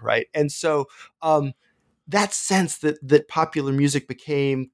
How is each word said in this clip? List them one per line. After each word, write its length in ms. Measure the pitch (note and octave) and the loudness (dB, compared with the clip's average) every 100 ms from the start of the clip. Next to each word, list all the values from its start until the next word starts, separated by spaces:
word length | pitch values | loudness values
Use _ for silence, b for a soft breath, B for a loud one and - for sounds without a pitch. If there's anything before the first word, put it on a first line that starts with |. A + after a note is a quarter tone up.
right? 240 | A2 A2+ - D#3 | -2 -2 -2 -2
And 160 | D3 | -2
so, 360 | - E3 D3+ C#3 B B - | -2 -2 -2 -4 B B -6
um, 320 | D#3+ D#3 C#3 - _ _ _ _ - | 0 0 0 -8 _ _ _ _ -4
that 240 | G3 G#3 | -2 -2
sense 440 | - - F#3+ E3+ - | -4 0 0 0 -2
that, 180 | D3+ D3+ C3+ | -4 -4 4
that 220 | D3 D3 | 4 4
popular 420 | E3 D#3 D#3+ C#3 | -2 -2 -2 -2
music 340 | C3+ C#3+ C#3 - | 2 2 0 -6
became 600 | B2+ - C#3+ C#3 C3+ C3 | -12 -6 -2 0 -2 -6